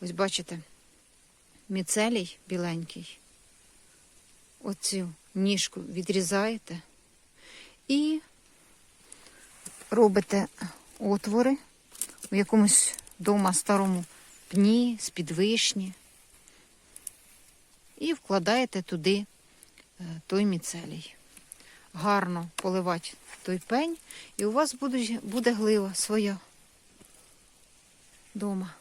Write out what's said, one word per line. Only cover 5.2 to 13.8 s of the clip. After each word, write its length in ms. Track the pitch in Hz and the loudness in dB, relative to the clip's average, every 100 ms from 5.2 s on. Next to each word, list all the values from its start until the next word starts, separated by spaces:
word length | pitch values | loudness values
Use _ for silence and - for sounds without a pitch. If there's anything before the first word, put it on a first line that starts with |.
| _ 190 | _ 0
ніжку 460 | 196 196 - 185 | 2 2 -2 -6
відрізаєте 1000 | - 175 170 190 175 196 214 226 - 170 - _ _ _ _ _ - - - _ - | -10 -8 -2 0 0 0 0 -4 -8 -14 -14 _ _ _ _ _ -20 -20 -20 _ -2
і 340 | 285 302 311 - _ _ _ _ _ _ _ - - - - - - - - - | 0 2 -2 -6 _ _ _ _ _ _ _ -20 -20 -20 -20 -20 -20 -20 -18 -2
робите 580 | 214 214 196 - 196 - - 175 - - - | 6 6 6 2 0 -2 -6 -14 -14 -20 -6
отвори 580 | 208 202 208 220 254 277 - _ _ - - - - | 0 0 2 2 4 2 -4 _ _ -10 -10 -10 -4
в 40 | 202 | 0
якомусь 600 | 196 220 208 - - - - - | 4 6 6 6 4 -2 -14 -6
дома 340 | 196 208 190 | 0 2 2
старому 520 | 185 - 202 | 2 2 2